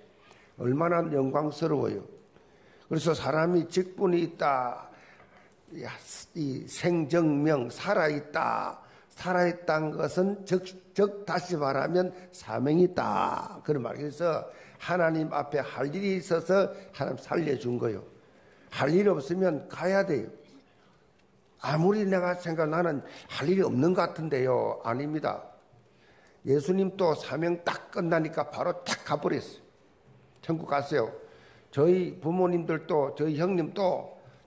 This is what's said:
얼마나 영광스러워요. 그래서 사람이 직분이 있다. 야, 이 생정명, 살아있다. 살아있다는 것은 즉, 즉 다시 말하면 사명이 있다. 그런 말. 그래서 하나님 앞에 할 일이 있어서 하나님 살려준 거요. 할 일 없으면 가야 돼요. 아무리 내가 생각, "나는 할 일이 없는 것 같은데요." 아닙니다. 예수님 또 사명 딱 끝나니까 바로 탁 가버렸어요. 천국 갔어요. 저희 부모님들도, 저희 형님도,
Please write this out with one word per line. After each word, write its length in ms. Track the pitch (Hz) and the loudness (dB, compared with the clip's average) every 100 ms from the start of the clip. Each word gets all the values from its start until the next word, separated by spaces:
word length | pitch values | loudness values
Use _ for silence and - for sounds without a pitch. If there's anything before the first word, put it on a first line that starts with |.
| - _ - - - - | -20 _ -20 -20 -20 -4
얼마나 380 | 120 139 170 170 165 | 0 2 2 2 0
영광스러워요. 920 | 143 135 147 151 147 165 147 113 104 - - - - - - - - - | 0 0 0 -2 -2 -2 0 0 -4 -8 -18 -20 -20 -20 -20 -20 -20 -6
그래서 260 | 160 156 | -2 0
사람이 540 | 147 120 156 170 180 - | 0 0 2 2 2 2
직분이 520 | 185 185 - 190 175 | 0 -2 0 2 2
있다. 680 | 165 - 156 131 123 120 - - - - - - - _ - - | 0 0 0 2 0 -6 -12 -20 -20 -20 -20 -20 -20 _ -18 -14
야, 60 | 120 117 - - - | -12 -14 -14 -16 -12
이 320 | 170 147 127 - | -6 -4 -6 -8
생정명, 1000 | - 175 170 147 170 160 143 147 147 117 | -2 2 2 2 4 4 4 4 4 0
살아있다. 1080 | - 180 208 156 147 147 160 120 110 101 - - - - | -4 0 2 2 0 -4 -2 0 0 -4 -8 -18 -20 -20
살아있다는 840 | - 180 180 180 175 - 156 156 | -8 0 2 2 2 0 0 0
것은 520 | 156 151 - 190 202 | -2 -2 2 0 0
즉, 200 | - 185 185 - - | 0 -2 -2 -12 -6
즉 300 | - 202 - | 0 0 0
다시 320 | - 175 - 170 | -4 -4 -2 0
말하면 560 | 139 135 147 175 185 - - | 0 2 2 2 0 -4 -16
사명이 500 | - - 113 131 160 | -18 -8 -2 2 6
있다. 760 | 175 175 113 98 92 - - 185 | 4 4 0 2 0 -2 -6 -6
그런 180 | - 147 | -2 -2
말. 140 | 120 127 | -2 -6
그래서 500 | 147 135 170 151 - - - - | -8 -2 -2 -2 -4 -12 -20 -12
하나님 540 | - 175 165 160 160 | -2 2 4 2 0
앞에 280 | 147 143 147 | -2 -2 -2
할 340 | 131 - 143 | -2 -4 -4
일이 220 | 170 202 190 | -2 -2 -2
있어서 560 | - 170 165 190 190 - - | 0 0 4 4 4 -2 -12
하나님 240 | - 139 131 | -6 -4 -4
살려준 600 | - - 151 127 123 120 | -4 0 0 0 -2 -2
거요. 240 | 120 98 - - - - - - - | -2 -4 -10 -20 -20 -20 -20 -20 -14
할 200 | - 135 | -2 2
일 180 | 175 208 | 4 4
없으면 600 | 160 131 175 185 147 - | 2 0 0 2 0 -4
가야 360 | - 170 196 196 | -6 0 2 2
돼요. 220 | 135 98 - - - _ _ _ _ _ _ _ _ _ _ | 0 -4 -10 -20 -20 _ _ _ _ _ _ _ _ _ _
아무리 440 | - 151 175 214 | -2 2 4 4
내가 300 | 196 190 175 | 2 0 0
생각, 340 | 180 175 160 156 | -2 -4 -2 0
"나는 340 | 160 170 143 - - - | 2 0 -2 -6 -14 -14
할 200 | - 143 | -4 0
일이 140 | 190 | 2
없는 320 | 147 120 160 | 2 4 4
것 80 | 185 | 4
같은데요." 800 | 175 - 160 139 127 123 110 110 | 0 -2 -4 0 2 2 0 -2
아닙니다. 600 | 117 120 147 156 - - - - _ - _ _ _ _ - _ | -2 -2 -2 -4 -4 -4 -8 -20 _ -20 _ _ _ _ -20 _
예수님 520 | - 143 147 190 196 190 | 0 2 2 2 0 2
또 180 | 175 | 2
사명 480 | 147 - 139 170 175 | 2 -2 -2 0 -2
딱 260 | - - - | -2 -6 -6
끝나니까 600 | - 170 165 156 156 147 | -4 0 2 0 -2 -4
바로 320 | - 175 170 | -4 -4 -4
탁 220 | - - | -6 -6
가버렸어요. 580 | - 151 - 135 - - - _ _ _ _ - - _ | -4 -2 0 -2 -4 -14 -20 _ _ _ _ -20 -20 _
천국 260 | - 160 160 | -4 -4 0
갔어요. 460 | 143 139 147 113 - - - - - - | -2 0 0 0 -4 -16 -20 -20 -20 -6
저희 480 | - 160 185 170 - | 2 4 4 2 -4
부모님들도, 920 | 151 180 180 175 156 160 160 160 135 143 | -2 2 2 2 0 -4 0 0 0 0
저희 200 | 151 147 | -2 0
형님도, 800 | 175 185 151 - 190 143 - - - - | 0 0 -2 0 0 0 -4 -16 -20 -20